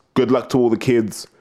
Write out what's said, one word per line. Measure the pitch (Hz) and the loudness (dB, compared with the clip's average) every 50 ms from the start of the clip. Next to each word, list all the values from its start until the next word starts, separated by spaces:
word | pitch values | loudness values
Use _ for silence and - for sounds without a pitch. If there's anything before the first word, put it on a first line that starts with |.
| _ _ - | _ _ -2
Good | - 127 113 | -2 0 2
luck | 127 123 117 - | 0 0 0 0
to | - 131 | 0 2
all | 123 117 | 2 2
the | 110 107 | 0 0
kids | - 135 123 117 110 101 - - - - _ _ | 0 0 0 0 0 -2 -6 -12 -16 -20 _ _